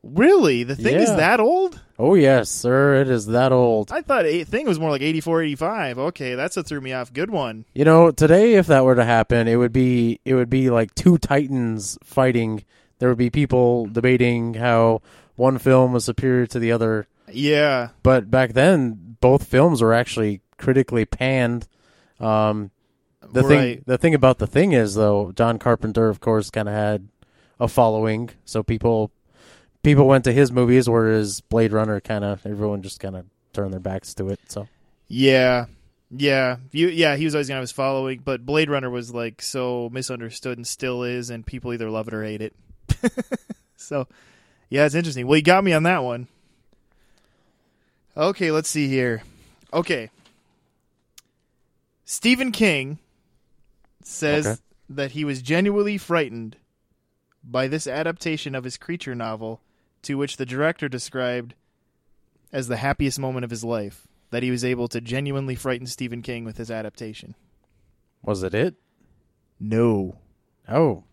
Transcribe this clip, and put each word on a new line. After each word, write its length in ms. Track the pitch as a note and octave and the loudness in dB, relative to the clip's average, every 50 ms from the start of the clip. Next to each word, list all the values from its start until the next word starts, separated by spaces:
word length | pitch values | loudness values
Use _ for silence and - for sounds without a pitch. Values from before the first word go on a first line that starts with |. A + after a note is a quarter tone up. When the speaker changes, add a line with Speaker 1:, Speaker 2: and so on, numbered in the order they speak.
| - | -18
Speaker 1:
Really? 600 | - C3+ E3+ A#3+ E4 G4+ F#4+ B3+ D#3 B2+ A#2+ A#2+ | -4 0 4 6 6 6 6 4 4 2 0 -2
The 120 | A#2+ C#3 | -6 -6
Thing 200 | C3 - - - | -2 0 0 2
is 140 | F3 - - | 4 2 2
Speaker 2:
Yeah. 60 | - | 2
Speaker 1:
that 240 | - D#3 F3+ A3+ A#3 | 2 4 4 4 4
old? 400 | G#3+ B3+ E4+ F#4 F#4+ F4+ E4 - - _ _ | 4 2 2 2 0 -2 -4 -10 -20 _ _
Speaker 2:
Oh, 160 | - A2+ D3+ G3 | 0 2 4 6
yes, 360 | F#3 C#3+ C3+ C3+ B2+ G#2+ - | 6 6 6 6 4 2 -2
sir. 500 | - - - B2 B2+ C3+ C#3 C#3+ C#3 C3+ | -8 -4 -2 0 2 4 4 4 4 4
It 80 | C#3 C3 | 2 2
is 160 | B2+ A#2 G2+ | 0 -2 -2
that 240 | G#2+ A2+ A#2+ C3 C3 | 0 0 2 2 4
old. 400 | C3 B2+ B2 A#2+ A2+ G#2+ G#2 - | 4 4 4 4 2 0 -2 -4
Speaker 1:
I 100 | - D#4+ D#4 | -6 -8 -2
thought 220 | - C#4 A#3+ E3+ | 0 0 2 2
a-, 160 | D#3 D#3 F3 D#3+ | 0 0 -2 -4
Thing 240 | - - B3 D#4 | -4 -6 -4 -2
was 120 | C4 F3 D#3 | -2 -2 0
more 120 | D#3+ D#3 | 0 -2
like 100 | D3 C3+ | -2 -2
eighty-four, 400 | C3+ D#3 D#3+ D#3 D3 E3 E3 E3 | -2 -2 -2 -2 -2 0 0 0
eighty-five. 560 | E3 D3+ C#3+ B2+ D#3+ F3+ A3 A3 E3 C3+ A#2+ | 0 -2 -4 -4 -4 -6 -4 -4 -6 -6 -6
Okay, 380 | B2+ C#3 E3 F3 - C#3+ B2+ B2 | -6 -6 -6 -6 -8 -8 -8 -6
that's 200 | B2+ C#3+ F#3 - | -6 -6 -6 -6
what 120 | F#3 D#3 | -8 -8
threw 140 | - D#3 C#3+ | -8 -10 -10
me 120 | C3 C3 C3 | -8 -8 -8
off. 180 | B2+ B2 B2 | -8 -8 -8
Good 200 | B2 C3+ E3+ G#3+ | -6 -6 -6 -4
one. 340 | G#3+ E3 C3+ A#2 A2 A2 A2 _ _ | -4 -4 -4 -6 -8 -12 -18 _ _
Speaker 2:
You 100 | - D3+ | 2 4
know, 260 | D#3 D#3+ E3 E3+ E3 | 6 8 8 8 6
today, 420 | C#3 - D#3 D3+ E3 F#3+ G#3+ A#3+ A3+ | 6 4 4 6 6 6 6 6 6
if 120 | G3 F3 | 4 6
that 160 | E3 D3+ C3+ C3 | 6 4 6 6
were 80 | C3 B2+ | 6 4
to 100 | A#2+ A#2 | 4 4
happen, 420 | A#2 A#2 A2+ G#2+ _ A#2+ A#2 A2+ | 4 4 2 2 _ 2 2 2
it 80 | A2+ A2+ | 2 2
would 180 | A#2+ B2 A#2+ A2+ | 2 2 2 2
be, 460 | C3 B2+ B2+ B2 A#2+ A#2 A#2 A#2 - _ | 2 2 2 2 2 2 0 -2 -4 _
it 120 | C3 C3 | 0 0
would 160 | B2+ B2 A#2 | 0 2 0
be 180 | C3 C3 C3 B2+ | 0 2 2 2
like 240 | A#2+ A#2 A2+ G2+ _ | 2 2 0 0 _
two 240 | - - F#3 F3 | 2 4 6 6
titans 800 | D#3+ - - C#3+ C#3+ D3 C3 C#3 B2+ A#2+ A2+ A2 A2 G2 G2 - - _ | 6 2 0 0 0 0 0 -2 -2 -2 -2 -2 -4 -6 -10 -12 -14 _
fighting. 600 | - - C3+ C3 B2+ B2 A#2+ A2+ A2 A2 G#2 - _ _ _ _ _ _ _ | -4 0 2 2 4 2 2 0 -2 -4 -6 -10 _ _ _ _ _ _ _
There 100 | B2+ B2+ | 0 0
would 80 | B2 | 2
be 140 | A2+ B2 A#2+ | 2 0 0
people 560 | - D3 D3 C3 - B2+ B2 A#2+ B2 A#2+ A2+ | 0 0 0 2 2 4 4 4 2 0 -2
debating 680 | G2+ A2+ A#2 A#2 B2+ B2+ A#2 B2 A#2+ A#2+ A#2 A#2 A#2 A2+ | -4 -4 0 2 2 4 4 2 0 0 -2 -4 -4 -6
how 460 | A2 A#2 B2 A#2 A2+ A2+ A2+ A2+ G#2+ _ _ - - _ _ _ | -2 0 2 2 4 4 4 2 0 _ _ -20 -20 _ _ _
one 220 | - B2 C3 C3 | 0 2 2 2
film 360 | A#2+ - C3 C3 B2+ B2+ B2+ B2 | 2 2 4 6 6 6 4 2
was 100 | A#2+ A2 | -2 -2
superior 400 | - A#2 - - C3 B2+ B2 B2 | -2 -4 -2 0 0 2 2 0
to 120 | A2 - B2 | -2 -2 -2
the 120 | A#2 A2+ | 0 0
other. 360 | A#2 A2+ A2+ A2 A2 G#2+ G#2 _ _ _ _ - | 0 0 0 0 0 -2 -4 _ _ _ _ -14
Speaker 1:
Yeah. 580 | - A#2+ C#3+ D3 D3+ D3 D3+ D3 C3+ B2+ A#2+ A#2 _ _ _ | -8 -2 0 2 2 4 4 2 2 0 -2 -6 _ _ _
Speaker 2:
But 260 | C3 C3 B2+ G2+ G2+ | 4 4 4 2 2
back 240 | B2+ C3 C3 A#2 A2 | 2 2 2 2 2
then, 640 | B2+ C#3 F3 F#3+ D#3+ C3 A#2+ A2 G2 E2 G#2+ A#2 _ | 4 6 6 6 4 2 -2 -4 -8 -16 -20 -6 _
both 260 | - B2 C3 C#3+ - | 4 4 4 4 2
films 340 | - - C3 D3 F3 - B2+ | 2 4 4 4 4 4 4
were 120 | A#2 A2 A2+ | 2 4 4
actually 460 | A#2 B2 - - - A2 G#2+ G2+ F#2+ _ _ _ - | 2 0 -2 -4 -2 -2 -2 -2 -6 _ _ _ -6
critically 460 | - C3 B2+ C3+ B2+ - B2 A#2 A2 | -2 0 2 2 0 0 0 -2 -2
panned. 640 | - - - B2+ C3 C3+ C3 B2 A#2 A#2+ A#2+ - _ _ _ _ _ _ _ _ _ _ _ | -2 -4 -4 -2 0 0 0 0 0 -2 -6 -8 _ _ _ _ _ _ _ _ _ _ _
Um, 500 | A#2+ A2 A2 G#2+ G#2+ G#2+ G#2+ G#2 G#2 G2 _ _ _ _ _ _ _ _ _ _ - - | -2 0 2 2 2 0 0 -4 -8 -12 _ _ _ _ _ _ _ _ _ _ -20 -2
the 100 | - B2+ | 0 2
Speaker 1:
Right. 80 | C3+ C#3 D3 C#3+ C3+ A#2+ A#2 | 6 6 6 6 6 0 -2
Speaker 2:
thing, 60 | - - | -8 -2
the 100 | - B2+ | -2 -2
thing 160 | A#2+ - E3 D#3 | 2 2 2 4
about 240 | C#3+ B2+ C3 B2+ | 6 4 4 4
The 80 | - A2 | 2 -2
Thing 280 | - - C#3+ F3+ G3+ D#3 | 0 2 2 2 4 4
is, 200 | B2 A2 G#2 G2 | 2 2 2 0
though, 380 | G#2+ G#2+ G#2 G#2 G2+ G#2 F2+ | 0 2 2 2 0 -2 -4
John 260 | F#2+ - A#2 A#2 A#2 | -2 0 0 0 0
Carpenter, 520 | A2 - B2 A#2 - - A2 G#2 A#2 A2+ A2 | -2 0 0 0 0 0 -4 0 0 0 0
of 100 | G2+ - | 0 -2
course, 320 | - A#2+ A2+ G#2+ G2+ - | -2 0 0 0 -2 -4
kinda 200 | - A2 G#2+ G#2 | -6 -6 -6 -4
had 360 | G#2 G#2+ G#2 G#2 G#2+ G2+ F#2+ G#2 _ _ _ _ _ _ _ _ _ _ | -2 -2 -2 -2 -2 -4 -6 -12 _ _ _ _ _ _ _ _ _ _
a 80 | B2 | -4
following, 600 | A2+ - C3+ A#2+ A2+ A2 G#2+ A2 A2 G#2+ A2 A#2+ A#2 - _ _ | 0 4 4 4 4 4 0 0 -2 -2 -4 -6 -10 -14 _ _
so 200 | - - A2 A2 | -8 -6 -6 -4
people, 480 | - A#2 G#2+ - A#2 A#2 A2 G#2+ G#2 _ _ _ _ _ _ - - - _ _ _ _ _ - | -4 -6 -2 0 0 0 0 -2 -4 _ _ _ _ _ _ -20 -20 -20 _ _ _ _ _ 2
people 240 | D3+ D3 C#3 C#3+ | 4 6 6 8
went 160 | C3 C3+ C3+ A#2+ | 6 6 4 4
to 100 | C3 A#2 | 2 4
his 180 | C3+ C#3+ B2 | 4 4 4
movies, 380 | A#2+ B2+ B2 A#2+ B2 C3 B2 A#2+ | 4 2 4 6 4 4 4 4
whereas 520 | A#2 A#2 A2+ A2 A2 A2 G#2+ G2+ G2 - | 2 2 2 2 2 0 0 -2 -6 -12
Blade 300 | _ _ A2 A#2 A2+ G#2+ | _ _ 0 2 2 2
Runner 280 | G#2 G#2+ A2 G#2+ G#2+ G2 | 2 0 -2 -2 -4 -6
kinda, 400 | _ - A2 G#2 G2+ G2+ G2+ F#2+ _ | _ -6 -6 -4 -4 -6 -6 -8 _
everyone 380 | G#2 G#2 G2+ G#2 G#2 G#2 G2+ | -12 -8 -6 -4 -4 -4 -6
just 180 | F#2 G2 - - | -10 -14 -16 -12
kinda 240 | - G2 F#2+ F#2 F2+ F#2+ _ _ _ _ _ | -12 -12 -12 -14 -16 _ _ _ _ _ _
turned 180 | - G2+ F#2+ | -6 -6 -6
their 80 | F#2+ F#2+ | -6 -8
backs 360 | F2+ F#2+ F#2+ F#2+ - - - | -8 -8 -8 -8 -10 -12 -12
to 120 | - F#2+ G2 | -10 -8 -8
it. 100 | G2 - _ | -8 -10 _
So 200 | _ - G#2 G#2 - _ _ _ _ _ _ _ | _ -14 -14 -14 -14 _ _ _ _ _ _ _
Speaker 1:
Yeah, 600 | _ - A#2+ C3+ C3+ C3 C3 B2+ B2+ B2 B2 A#2+ - - _ _ _ _ _ _ _ | _ -2 2 2 4 4 4 4 2 2 0 -2 -6 -14 _ _ _ _ _ _ _
yeah, 480 | B2 C3 C#3+ C#3+ C3+ C3+ C3 B2+ B2+ B2 C3 C3 | -8 -2 -2 0 0 0 0 -2 -4 -8 -12 -10
you, 160 | - D3+ E3 | -2 -2 0
yeah. 280 | F3+ E3 E3 E3 D3+ C#3+ | 0 2 2 2 2 2
He 80 | C#3 D#3+ | 0 -2
was 100 | D#3 D3 | -2 -2
always 120 | D3+ C#3+ | -2 -4
gonna 100 | C3 C#3 | -4 -6
have 60 | C3 B2+ | -8 -8
his 80 | B2 | -10
following, 500 | - - C3+ C3+ C3+ C3+ C3+ C3 C3 B2 C3 | -6 -4 -4 -2 -2 -2 -4 -6 -8 -8 -8
but 220 | C#3 C3+ A#2+ A#2+ | -8 -8 -8 -6
Blade 200 | C3 D3 D#3 D#3+ D3 | -2 0 0 0 0
Runner 200 | D3 C#3 C3 B2 | -2 -4 -4 -4
was, 240 | B2 B2 A#2 A#2 A#2+ | -8 -8 -10 -10 -10
like, 300 | A#2+ A#2 A2+ A2 - - | -8 -8 -8 -10 -12 -14
so 460 | - - C3+ B2+ B2 B2 B2 A#2+ A#2 | -10 -8 -6 -6 -4 -4 -6 -8 -8
misunderstood 680 | A#2+ C3 B2+ - B2+ A#2+ A#2 A2+ A2+ - - C3 B2 | -8 -10 -8 -8 -10 -10 -10 -14 -14 -12 -10 -10 -10
and 80 | A#2 A#2 | -8 -10
still 380 | - - _ C3+ B2+ B2 B2 B2 | -12 -10 _ -6 -6 -6 -6 -6
is, 260 | A#2+ B2 B2 A#2+ A#2+ | -6 -6 -8 -8 -10
and 160 | A#2+ A#2 A2 | -12 -14 -14
people 260 | - - B2 - B2 | -14 -14 -10 -8 -8
either 200 | A#2+ A2+ A2+ A2 | -8 -6 -8 -6
love 160 | A2 A2 A2 | -6 -8 -8
it 80 | A2+ A2 | -8 -8
or 80 | G#2+ G#2+ | -8 -8
hate 180 | G#2+ G#2+ G#2 | -8 -8 -10
it. 140 | G#2+ - _ _ _ _ - _ _ - | -12 -12 _ _ _ _ -20 _ _ -10
<laughs> 840 | - - - A#3+ - B3+ A3 _ C4+ - _ _ - _ _ _ _ | -8 -4 -4 -4 -4 -4 -10 _ -12 -12 _ _ -20 _ _ _ _
So, 300 | _ - - - C#3+ B2+ _ _ _ _ _ _ _ _ _ _ _ _ _ | _ -14 -8 -6 -6 -6 _ _ _ _ _ _ _ _ _ _ _ _ _
yeah, 160 | B2 C#3 D3 | 0 0 0
it's 80 | D3+ C3+ | 2 2
interesting. 320 | E3+ E3+ E3 C3 B2+ B2 | -2 -4 -4 -8 -8 0
Well, 100 | B2+ D3 | 2 2
you 60 | D#3+ D3 | 2 2
got 200 | E3 F3+ F#3+ G3 | 2 0 2 0
me 100 | F#3+ E3 | 0 0
on 100 | D#3 D#3+ | 0 0
that 200 | E3+ F#3 E3 B2+ | 0 -2 -2 -4
one. 240 | B2 A#2+ A#2+ B2 - _ _ _ _ _ _ _ _ _ _ _ _ _ _ _ _ _ _ _ _ _ _ _ _ _ _ _ _ _ _ _ _ _ _ _ _ _ | -6 -8 -8 -12 -16 _ _ _ _ _ _ _ _ _ _ _ _ _ _ _ _ _ _ _ _ _ _ _ _ _ _ _ _ _ _ _ _ _ _ _ _ _
Okay, 320 | D3 D3+ F#3 G3 - F#3+ D#3+ | -2 -2 -2 -2 -2 -4 -2
let's 200 | D#3 D#3 D#3 - | -2 -2 -4 -4
see 180 | - D3+ D3 | -4 -4 -2
here. 340 | C3+ C3+ C3 B2+ B2 A2+ G#2+ - - _ _ _ _ _ _ _ _ | -2 -2 -2 -2 -2 -4 -6 -10 -18 _ _ _ _ _ _ _ _
Okay. 380 | - D#3+ E3+ - E3+ B2+ A2 G#2+ _ _ _ _ _ _ _ _ _ _ _ _ _ _ _ _ _ _ _ _ _ - _ _ _ _ _ _ _ _ _ _ _ _ _ _ _ _ _ | -6 -4 -2 -2 -4 -6 -6 -12 _ _ _ _ _ _ _ _ _ _ _ _ _ _ _ _ _ _ _ _ _ -20 _ _ _ _ _ _ _ _ _ _ _ _ _ _ _ _ _
Stephen 460 | - - - - A#3 B3+ B3 C4 B3+ | -14 -14 -2 0 0 0 0 -2 -6
King 460 | G#3+ - A3 G3+ D#3+ C3+ C3 C3+ D3+ - _ _ _ _ _ _ _ _ _ _ _ _ _ _ _ _ _ _ _ _ _ | -2 0 0 0 0 -2 -4 -8 -12 -16 _ _ _ _ _ _ _ _ _ _ _ _ _ _ _ _ _ _ _ _ _
says 420 | - - - D#3 D3 D3 D3+ D3+ | -18 -10 -6 -4 -2 -2 -2 -2
Speaker 2:
Okay. 120 | G#2 A2+ A#2 _ _ _ _ _ _ | -4 -6 -8 _ _ _ _ _ _
Speaker 1:
that 220 | C#3 C#3 C#3 C3+ | -10 -8 -8 -8
he 120 | B2 D3+ D3+ | -8 -8 -6
was 160 | D3 C#3 C3 B2+ | -6 -8 -8 -4
genuinely 540 | B2 D#3 F3 G3 G3+ G3+ G#3 G3+ G#3 G#3 F#3+ | -2 -2 0 0 0 0 0 -2 -2 -4 -8
frightened 580 | - - E3+ E3 D3+ B2 A2+ A#2 A2+ A2 - _ _ _ _ _ _ _ _ _ _ _ _ _ _ _ _ _ _ | -4 -2 -2 -2 -2 -4 -8 -14 -14 -14 -16 _ _ _ _ _ _ _ _ _ _ _ _ _ _ _ _ _ _
by 240 | B2 A#2 B2+ C3 | -8 -4 -4 -4
this 200 | C3 D3 D#3 - | -4 -4 -6 -6
adaptation 640 | C#3+ B2+ D3 D#3+ E3 E3 - - E3+ D#3 D3+ - D3 C3 | -8 -6 -6 -6 -6 -6 -6 -8 -8 -8 -8 -8 -10 -10
of 100 | C3 B2 | -10 -10
his 120 | B2+ - | -12 -16
creature 380 | - - - E3+ F3 - C#3 B2+ | -14 -12 -12 -12 -10 -10 -12 -10
novel, 460 | A#2+ A2+ A2+ A2 G#2+ A2+ A2 A2+ - _ _ _ _ _ _ _ _ - | -10 -8 -10 -10 -10 -10 -12 -12 -14 _ _ _ _ _ _ _ _ -10
to 120 | - C#3+ | -8 -6
which 220 | C3+ C#3+ C#3 - | -6 -6 -8 -6
the 80 | - C3 | -10 -10
director 420 | B2 B2+ C3+ D3 D#3+ E3+ - D#3 | -8 -6 -4 -4 -4 -4 -6 -10
described 680 | C3+ C3 B2 - - - C3 B2+ B2 B2 B2 A#2 A#2+ - _ _ _ _ _ _ _ _ _ _ _ _ _ _ _ _ _ _ _ - | -10 -8 -10 -12 -10 -8 -6 -6 -4 -6 -8 -10 -12 -20 _ _ _ _ _ _ _ _ _ _ _ _ _ _ _ _ _ _ _ -10
as 140 | C#3 B2+ | -10 -8
the 100 | A#2 B2 | -8 -8
happiest 420 | G#2+ B2+ C#3 C#3 - C#3+ C3+ - C#3+ | -6 -4 -6 -4 -2 -4 -4 -4 -6
moment 240 | C3+ C3 C3 B2+ B2 | -8 -8 -8 -8 -10
of 40 | A#2 | -10
his 140 | A#2 A2 A#2 | -10 -10 -8
life, 420 | A#2 A#2+ A2 G#2 G2+ - - _ _ _ _ _ _ | -6 -6 -6 -8 -10 -14 -20 _ _ _ _ _ _
that 140 | - A#2+ B2+ | -8 -6 -4
he 80 | B2+ | -4
was 120 | B2 A#2+ B2 | -4 -4 -2
able 240 | B2+ B2+ A#2+ A#2+ A#2+ | -4 -4 -4 -6 -6
to 120 | - A#2 | -8 -10
genuinely 540 | A#2 A#2 B2 C3 C#3+ C#3+ C#3 C#3 C#3 C3 B2+ | -10 -8 -8 -8 -6 -6 -6 -6 -6 -8 -10
frighten 320 | A#2 - C3+ B2+ A#2+ B2+ | -8 -6 -8 -8 -8 -8
Stephen 340 | B2 - - B2+ A#2+ A#2+ A#2+ | -14 -12 -10 -10 -10 -10 -12
King 220 | A2 - A#2+ A#2 A#2 | -10 -12 -12 -10 -12
with 120 | A2+ G#2+ | -14 -12
his 120 | - A2+ A2 | -12 -12 -10
adaptation. 640 | A2+ A2 A2 G#2+ _ - A#2+ A2 G#2+ - - - - _ _ _ _ _ _ _ _ _ _ _ _ _ _ _ _ _ | -10 -10 -10 -12 _ -14 -16 -14 -14 -16 -20 -20 -20 _ _ _ _ _ _ _ _ _ _ _ _ _ _ _ _ _
Speaker 2:
Was 220 | - - G#2 F#2+ F#2 | -8 -6 -6 -4 -4
it 100 | F#2 F2 | -4 -2
it? 220 | G#2+ C#3 F3+ F3 _ _ _ _ _ _ _ _ _ _ _ _ _ _ _ _ _ | -2 -2 -2 -4 _ _ _ _ _ _ _ _ _ _ _ _ _ _ _ _ _
Speaker 1:
No. 580 | - G#2+ A2 A2+ A#2+ A#2+ A2 G2+ F#2+ F#2 - _ _ _ _ _ _ _ _ _ _ - | -8 -4 0 0 2 2 0 -2 -4 -6 -10 _ _ _ _ _ _ _ _ _ _ -4
Speaker 2:
Oh. 340 | A2 D3 E3 C#3+ G2+ E2 _ _ | -2 0 0 0 -2 -6 _ _